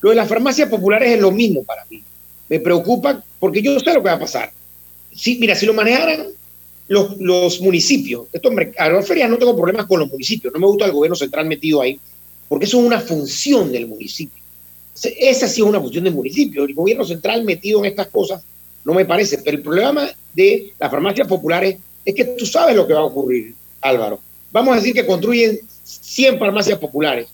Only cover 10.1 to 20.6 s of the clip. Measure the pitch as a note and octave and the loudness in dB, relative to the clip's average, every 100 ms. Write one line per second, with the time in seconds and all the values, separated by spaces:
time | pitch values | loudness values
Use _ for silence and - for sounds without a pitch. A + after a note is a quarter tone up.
10.1 | C3+ C3 A3 B2 D3 G3 G3+ G3+ D3 D#3 | -6 -6 -6 -6 0 2 4 2 2 0
11.1 | E3+ C#3 D3 D#3 D3+ D#3 D3 B2+ C#3 - | 0 -4 -4 -4 -4 0 0 0 -4 -16
12.1 | - - - - D3 G3+ B3 A#3+ A#3 - | -20 -20 -20 -6 -4 2 2 4 2 -2
13.1 | D#3+ C3+ - C#4 C4+ E3 B2 A#2 G#2+ G#2 | -6 -4 -6 0 2 2 -4 -8 -12 -14
14.1 | - D3+ - - - - - - - A#3 | -12 -14 -16 -20 -20 -20 -20 -20 -10 -10
15.1 | - C4+ B3 A#3 A3 G#3 G#3 C3 C3+ F#3 | 0 2 2 0 2 2 2 -2 -2 -2
16.1 | D3+ - G3 C#4+ - C#3+ C#3 F#3 A#3 F#3+ | -2 -4 -2 -2 0 -4 -2 0 0 -2
17.1 | E3+ E3+ A#3 A3 E3+ G3+ G#3+ G3+ G3+ F#3+ | -4 -4 -2 -2 -4 0 0 0 -4 -4
18.1 | - F#3+ F#3+ - - - - C#3+ F3 F#3+ | -2 -2 -6 -12 -20 -20 -12 0 0 2
19.1 | E3+ G#3 C#3+ - D3 D3+ E3+ A#3+ D4 C#4+ | 0 0 -2 -4 -6 -2 0 0 0 -4
20.1 | - - E3+ G3 A3 | -8 -12 4 4 4